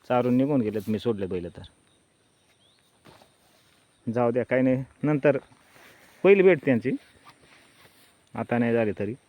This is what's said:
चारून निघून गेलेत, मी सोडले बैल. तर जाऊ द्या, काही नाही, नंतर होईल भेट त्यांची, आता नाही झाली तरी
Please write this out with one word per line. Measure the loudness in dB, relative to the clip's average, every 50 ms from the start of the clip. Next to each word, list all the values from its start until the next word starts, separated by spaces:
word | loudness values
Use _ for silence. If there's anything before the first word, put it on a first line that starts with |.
| _ 0
चारून | 0 0 2 2 2
निघून | 0 0 0 0 -2
गेलेत, | -2 -2 -4 -6 -4 -4
मी | -6 -4
सोडले | -2 -4 -4 -4 -4
बैल. | -6 -6 -8 -8 -10
तर | -14 -16 -20 -20 _ _ _ _ _ _ _ _ _ _ _ _ _ _ _ _ _ _ _ _ _ _ _ _ _ _ _ -20 -20 -20 -20 _ _ _ _ _ _ _ _ _ _ _ _ _ _ _ _
जाऊ | -6 -2 0 0 0
द्या, | 0 -2 -2
काही | 0 0 0
नाही, | 2 2 0 -2 -4 -12 -12 _
नंतर | -4 -2 -2 2 2 0 0 0 -6 _ -20 _ _ _ _ -20 -20 -20 -20 -20 -20 -20 -18 0 4
होईल | 4 6 6
भेट | 6 4 4 4 2
त्यांची, | 0 0 0 0 -4 -6 -6 -10 _ _ _ _ -20 -20 _ _ _ -20 -20 _ _ _ _ -20 -20 _ _ _ _ _ _ _ _ -10
आता | -10 -6 -4 -2 -2
नाही | 0 0
झाली | 0 0 0 -2 -2 -6
तरी | -8 -8 -8 -12 _